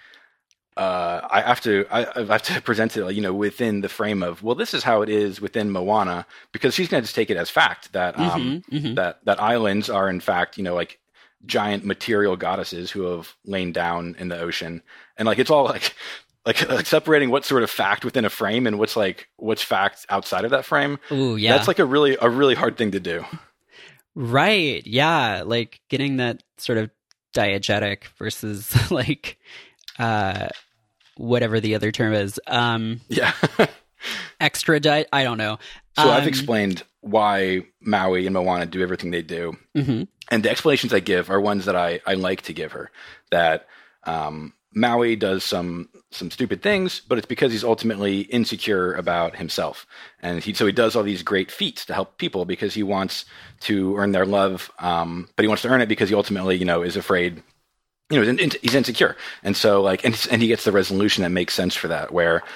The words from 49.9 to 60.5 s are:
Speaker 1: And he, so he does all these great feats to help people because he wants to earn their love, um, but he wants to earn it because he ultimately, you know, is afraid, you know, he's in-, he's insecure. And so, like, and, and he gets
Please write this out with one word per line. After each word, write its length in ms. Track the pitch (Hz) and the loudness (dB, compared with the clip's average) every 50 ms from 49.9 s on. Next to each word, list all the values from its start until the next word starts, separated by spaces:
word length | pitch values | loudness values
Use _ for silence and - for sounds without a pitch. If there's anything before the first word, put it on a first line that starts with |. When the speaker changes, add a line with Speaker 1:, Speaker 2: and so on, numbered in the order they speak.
| - - - - - _ | -20 -20 -20 -20 -20 _
Speaker 1:
And 220 | - 87 87 82 - | -8 -6 -6 -4 -4
he, 100 | 104 98 | -6 -2
so 140 | - 120 101 | 0 2 2
he 40 | |
does 240 | 95 120 117 110 104 | 4 4 2 2 2
all 60 | 117 | 2
these 220 | 104 104 101 87 85 | 0 0 -2 -4 -2
great 260 | - 104 95 90 - | 0 0 0 0 -2
feats 340 | - - 104 - - - - | -4 -6 -6 -6 -6 -8 -10
to 80 | - - | -6 -6
help 240 | 98 95 - _ - | -6 -6 -6 _ -6
people 260 | - - - 95 90 | -6 -4 -4 -4 -4
because 300 | 87 92 - 107 98 - | -4 -4 -4 -4 -4 -4
he 80 | 107 101 | -4 -2
wants 420 | 95 101 95 95 90 - - - - - - - - - _ | -2 -2 -2 -2 -4 -6 -8 -12 -14 -18 -20 -20 -20 -20 _
to 360 | - - 107 98 95 95 101 101 | -4 -2 0 0 2 0 0 0
earn 140 | 101 101 | 0 2
their 160 | 98 90 95 95 | 2 2 2 2
love, 420 | 101 101 98 95 92 87 - - - - | 2 2 2 2 0 -4 -8 -14 -14 -6
um, 500 | 87 90 85 85 85 85 85 90 85 - _ | -4 -2 0 0 -2 -2 -4 -8 -10 -6 _
but 80 | - 107 | 2 2
he 40 | 107 | 2
wants 160 | 107 - - | 2 0 2
to 60 | 120 | 2
earn 120 | 135 127 | 4 4
it 60 | 120 107 | 4 2
because 200 | 107 - 113 92 | 2 0 2 2
he 60 | 107 | 4
ultimately, 400 | 101 98 - 101 95 92 95 92 | 2 2 2 -2 -2 0 0 2
you 100 | 90 92 | 2 2
know, 180 | 90 85 85 87 | 2 2 0 0
is 120 | 90 87 | -2 -2
afraid, 460 | 101 - - 98 90 87 87 85 80 - _ _ _ _ _ _ _ _ _ _ _ _ _ | -4 -2 0 2 2 2 0 -2 -6 -14 _ _ _ _ _ _ _ _ _ _ _ _ _
you 60 | 156 139 | 2 4
know, 140 | 104 113 | 4 4
he's 80 | 127 - 165 147 - | 4 2 0 0 -2
in-, 60 | - | -2
he's 140 | - 131 127 | 0 2 2
insecure. 420 | 139 117 - 113 - - - - - - - - - | 2 2 2 2 2 2 2 2 -2 -10 -14 -16 -8
And 160 | - 98 98 - | -4 -4 -2 2
so, 240 | - 107 101 98 | 4 4 6 6
like, 240 | 98 98 95 95 - | 4 4 2 2 2
and, 220 | 117 113 - - - | 0 0 0 0 0
and 80 | 123 113 | 2 2
he 80 | 117 | 4
gets 160 | 113 | 4